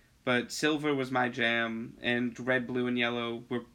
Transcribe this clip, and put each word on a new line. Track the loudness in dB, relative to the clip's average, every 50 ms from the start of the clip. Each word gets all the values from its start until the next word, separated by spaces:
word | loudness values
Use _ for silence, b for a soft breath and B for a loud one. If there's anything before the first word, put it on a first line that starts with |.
| b b b b _
but | 2 2 2 2 -2
Silver | -2 0 2 2 2 2 2 0 2
was | 0 0 0
my | 0 0 0 0
jam, | 0 0 0 2 2 2 0 -2 -2 -6 -8 -10 -12 -6
and | -2 0 0 2 0 -2 -2 -4
Red, | 0 2 2 2 0 0
Blue, | -2 0 0 0
and | 2 2
Yellow | 0 0 0 0 -2 -4 -4 -6 -6 -4
were | -4 -4 -4 -8 -14